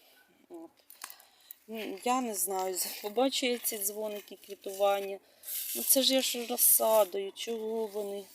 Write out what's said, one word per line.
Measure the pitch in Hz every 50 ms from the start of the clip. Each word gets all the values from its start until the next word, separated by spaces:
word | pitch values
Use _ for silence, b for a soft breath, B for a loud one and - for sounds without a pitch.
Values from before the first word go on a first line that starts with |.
| b b b b b b b b _ _
От. | 175 170 165 165 _ _ _ B B B B B B B B B B B B B B B _ -
М, | 220 226 208 - 196 185 -
я | 247 247 262
не | 247 233 208
знаю, | 196 - 196 196 190 185 190 185
з-, | 175 - 196 - -
побачу | - 208 208 226 254 277 - - 269
я | 247 240
ці | 233 - - 233
дзвоники | 208 196 - 202 214 214 214 208 208 196 - 202 - -
квітування. | - 202 - - 202 190 190 202 202 202 202 196 196 196 196 B B B B B B B B - - -
Ну, | 233 240
це | - - 269
ж | 254 - 262
я | 262
ж | 254 - - 240 233
розсадою, | 226 247 - - - - - 233 220 220 220 208 180 185 196 196 196 -
чого | - - 233 233 220 220 220 226 226 220
вони | 208 196 214 202 202 202 202 196 -